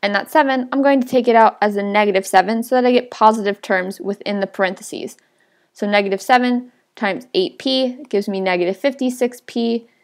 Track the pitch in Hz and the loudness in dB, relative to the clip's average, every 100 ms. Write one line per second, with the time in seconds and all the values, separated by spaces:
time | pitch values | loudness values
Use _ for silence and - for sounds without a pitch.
0 | 202 202 - 320 277 262 254 277 277 277 | -4 -4 0 2 2 0 -2 0 2 2
1 | 254 262 247 226 220 - 208 202 202 208 | 2 0 4 6 6 4 -2 -2 -2 0
2 | 208 190 196 190 185 226 233 254 247 247 | 2 0 2 2 2 0 0 0 2 2
3 | - - 220 226 202 202 - 190 185 190 | 0 2 4 4 0 -4 -2 -2 -2 -8
4 | 190 202 202 202 190 - 190 190 - - | -8 -8 -6 -4 -4 -2 -2 -4 -12 -12
5 | - - _ _ _ _ _ - 208 208 | -12 -14 _ _ _ _ _ -8 -2 0
6 | 196 196 - 247 247 247 247 _ _ - | 0 -2 2 2 2 -2 -4 _ _ -8
7 | 208 190 - 185 185 - 269 262 254 254 | -6 -6 -4 -2 -2 -4 -4 -2 -2 -6
8 | 302 202 208 190 190 180 175 190 277 269 | -6 -4 -2 -2 -2 0 -2 -2 -4 -2
9 | 254 254 247 247 - 247 233 233 - _ | -4 -2 -4 -6 -10 -4 -2 -4 -6 _